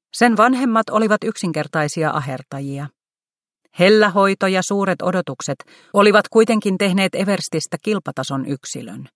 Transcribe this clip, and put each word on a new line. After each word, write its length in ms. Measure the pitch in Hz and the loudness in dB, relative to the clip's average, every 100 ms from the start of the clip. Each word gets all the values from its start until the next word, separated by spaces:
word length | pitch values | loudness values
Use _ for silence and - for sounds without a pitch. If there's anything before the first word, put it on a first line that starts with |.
| _ - | _ 0
Sen 200 | 240 208 | 2 4
vanhemmat 520 | 233 254 254 220 - | 4 2 0 0 0
olivat 340 | 214 220 208 | 0 0 0
yksinkertaisia 880 | 226 - 180 156 151 160 147 - 151 | -2 -4 -4 -4 -4 -2 -2 -2 -2
ahertajia. 760 | 151 135 127 - 135 139 139 143 _ _ _ _ _ _ _ _ - | -2 -6 -10 -10 -10 -8 -8 -10 _ _ _ _ _ _ _ _ 2
Hellä 300 | 185 214 214 | 4 6 4
hoito 380 | 185 196 196 190 | 4 2 2 0
ja 140 | 190 - | 0 -2
suuret 340 | 202 196 175 | -2 -2 -2
odotukset 560 | 180 185 165 135 - 139 - _ _ | -2 -2 -4 -8 -8 -8 -10 _ _
olivat 340 | 202 208 202 - | 4 6 4 4
kuitenkin 500 | 226 220 220 202 185 | 4 4 2 0 0
tehneet 380 | 202 190 190 - | 0 2 0 -2
Everstistä 600 | 190 185 - 160 - - | -2 -2 -2 -6 -6 -6
kilpatason 640 | - 208 - - 131 135 131 | -4 -4 -4 -8 -6 -6 -6
yksilön. 640 | 139 - 123 117 127 139 | -8 -8 -14 -14 -16 -18